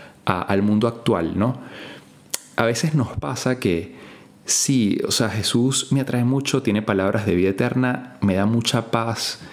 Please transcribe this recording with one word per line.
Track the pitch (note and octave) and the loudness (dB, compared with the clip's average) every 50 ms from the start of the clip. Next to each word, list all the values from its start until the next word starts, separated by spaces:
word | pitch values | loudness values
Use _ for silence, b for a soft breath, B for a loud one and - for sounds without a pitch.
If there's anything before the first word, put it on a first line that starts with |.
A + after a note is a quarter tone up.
| B B B B - | B B B B -2
a, | - G2 F2+ | 0 0 0
al | - - G2+ G2 G2+ | 0 0 2 2 4
mundo | G#2 G#2 G#2+ G#2+ A#2 | 4 2 2 2 0
actual, | A2+ - - - A2+ F2 E2+ D#2+ E2+ F2+ | -2 -2 0 0 2 2 0 -2 0 0
¿no? | G#2 B2 C3 B B B B B B B B B B B B - - - - - - - - | 0 0 -2 B B B B B B B B B B B B -20 -12 -10 -10 -10 -10 -8 -2
A | - A#2 | 0 0
veces | A2+ A#2+ A#2+ - D#3+ D3+ | 0 2 0 0 0 2
nos | D#3 A#2+ - - - | 2 0 0 -4 -6
pasa | - C#3+ C3 - - B2+ B2+ B2+ | -6 -6 -6 -2 -2 -2 -2 0
que | - G#2 F2 E2 E2+ - B B B B B B B B B - - | 0 0 0 0 -2 -6 B B B B B B B B B -20 -6
sí, | - - - - - C#3 B2+ A2 G2 - - - | -2 -2 0 2 2 2 4 4 2 2 0 0
o | - | -2
sea, | - - A#2+ G#2+ | 0 0 0 0
Jesús | F#2+ A2 G#2 - - A#2 A#2+ C3+ C3+ - - - | 0 -2 -2 0 2 2 2 2 2 0 0 0
me | C#3 C#3 | 0 0
atrae | C3 - - B2 B2 | 0 0 0 2 2
mucho, | A#2+ C3 C#3 C3+ - - C3 C3+ | 2 2 0 0 0 0 0 2
tiene | A2+ G2+ G#2+ G#2+ | 2 0 2 2
palabras | - G#2 F#2+ F#2+ G2 G#2 A2+ G#2 | 2 2 2 2 2 2 0 0
de | G#2+ F2 | 2 2
vida | F2+ F#2 F#2+ | 4 4 2
eterna, | F#2+ G2 A#2+ B2 B2 B2+ B2+ B2 B2 B2 - - - - | 2 2 0 0 2 0 0 0 0 -4 -6 -12 -8 -2
me | - G2 F#2 | 0 2 2
da | F#2+ G2+ | 4 2
mucha | G#2 A2+ A#2 A#2 - - A#2 A2+ - | 2 2 0 0 0 0 -2 -2 0
paz, | - A#2 A2+ A#2 A2+ - - - - B B B | -2 -2 0 -2 -4 -4 -4 -6 -6 B B B